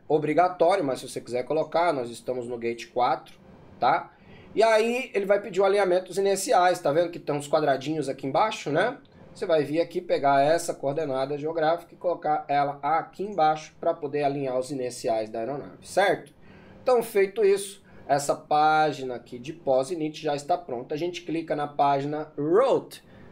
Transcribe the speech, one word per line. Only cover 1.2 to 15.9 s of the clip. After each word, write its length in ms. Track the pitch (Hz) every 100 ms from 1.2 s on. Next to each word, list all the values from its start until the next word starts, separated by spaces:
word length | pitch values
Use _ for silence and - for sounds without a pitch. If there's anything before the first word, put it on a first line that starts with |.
quiser 240 | 117 120
colocar, 480 | 123 156 151 156 175
nós 180 | 143 120
estamos 360 | 117 - 127 120
no 120 | 123
gate 320 | 117 117 -
quatro, 460 | 123 127 160 - - - - - -
tá? 340 | 123 170 - _ - - -
E 80 | -
aí 480 | 220 220 233 247 262
ele 120 | 202 196
vai 140 | 202
pedir 200 | 220 180
o 40 |
alinhamento 420 | 196 202 190 180 185
dos 120 | 185
iniciais, 640 | 196 196 - 202 180 175
tá 120 | 156
vendo 180 | 147 175
que 80 | 165
tem 160 | -
uns 140 | 147 143
quadradinhos 600 | 156 147 131 131 156 135
aqui 180 | 135 139
embaixo, 440 | 151 220 220 156
né? 280 | 147 220 277 - - -
Você 140 | - 196
vai 160 | 160
vir 180 | 135 156
aqui 200 | 170 180
pegar 420 | 180 170 139 139
essa 320 | 143 165 170
coordenada 640 | - 135 147 151 131 135 147
geográfica 560 | 151 165 156 170 -
e 20 | -
colocar 480 | 180 170 160 151 -
ela 300 | 143 143 139
aqui 400 | 143 160 151 -
embaixo 520 | 196 190 156 156 - -
pra 140 | 165
poder 300 | 160 143 143
alinhar 340 | 139 143 135 127
os 120 | 127
iniciais 600 | 139 123 120 123 113 110
da 80 | 113
aeronave, 480 | 113 143 95 -
certo? 480 | -